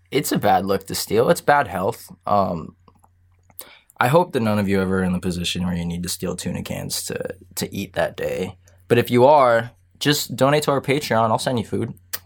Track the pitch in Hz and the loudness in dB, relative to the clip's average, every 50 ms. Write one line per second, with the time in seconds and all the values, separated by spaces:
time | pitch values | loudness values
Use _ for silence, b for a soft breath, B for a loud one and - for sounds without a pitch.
0 | _ - - 135 151 - 302 175 110 101 95 92 98 98 98 95 - - 85 - | _ -4 -4 -4 -2 -2 -2 0 2 2 2 2 2 0 -2 -2 -4 -6 -8 -6
1 | - - 104 110 123 - - - - - 147 143 135 107 104 92 92 107 - - | -4 -2 0 2 2 2 0 0 2 2 2 2 2 -2 -4 -4 -4 -4 -4 -6
2 | - - - - - 107 104 101 95 95 90 80 - - - _ _ _ _ _ | -10 -20 -18 -10 -4 0 2 2 2 0 -2 -6 -8 -12 -18 _ _ _ _ _
3 | _ _ _ _ _ _ _ _ - - - - B B B B B B B - | _ _ _ _ _ _ _ _ -20 -20 -20 -20 B B B B B B B 0
4 | 120 123 147 170 180 175 - 127 113 107 104 104 104 95 98 95 95 92 95 92 | 2 4 4 4 4 2 0 0 0 2 2 2 0 2 2 2 2 2 2 2
5 | 92 90 90 87 - 92 85 87 85 - - 90 90 90 87 85 85 85 85 87 | 2 0 0 -2 -2 -4 -4 -4 -4 -4 -4 -4 -2 -2 -2 -2 -4 -4 -6 -6
6 | 87 90 - - - - - - - 90 - - - - - - - - - - | -6 -6 -6 -6 -6 -6 -6 -6 -6 -6 -6 -6 -6 -8 -8 -8 -8 -8 -8 -8
7 | - - - - - - - - - - - - - - - 98 98 92 - 85 | -6 -8 -8 -8 -8 -10 -12 -14 -18 -14 -10 -8 -8 -6 -6 -8 -8 -6 -2 -2
8 | 82 - - - - 73 - 71 92 92 - _ b b b b b b 120 117 | -2 -2 -2 -4 -6 -4 -4 -6 -6 -8 -10 _ b b b b b b 2 2
9 | 117 - 120 120 123 135 156 147 131 123 117 113 117 120 - _ _ _ _ - | 2 4 4 6 6 8 8 6 6 4 4 2 0 -4 -10 _ _ _ _ -2
10 | - 143 147 - - - 139 110 131 135 147 151 147 - 139 135 - - 131 151 | 0 0 0 0 -2 -4 -2 0 2 2 2 2 2 0 0 0 0 0 -2 -2
11 | 147 - 117 113 113 110 110 127 - - 131 117 98 - - 101 110 117 - - | 0 0 0 2 2 2 0 0 -2 -2 -2 -4 -4 -4 -4 -4 -4 -6 -8 -12
12 | _ _ - - - | _ _ -14 -12 -6